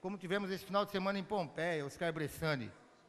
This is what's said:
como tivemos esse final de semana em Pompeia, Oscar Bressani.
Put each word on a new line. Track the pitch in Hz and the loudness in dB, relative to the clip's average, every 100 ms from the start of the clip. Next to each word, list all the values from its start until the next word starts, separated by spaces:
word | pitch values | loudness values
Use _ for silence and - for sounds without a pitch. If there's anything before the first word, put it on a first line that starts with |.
como | 185 196 | -6 -6
tivemos | 180 202 196 | 0 0 0
esse | 190 - | -4 2
final | 202 202 | 2 2
de | |
semana | 196 190 196 | 2 2 0
em | |
Pompeia, | 185 208 160 - 170 160 143 | 0 0 0 0 0 0 -2
Oscar | - 170 | -2 -2
Bressani. | 160 147 - 160 143 104 - - - | 0 -2 0 2 2 0 -8 -20 -20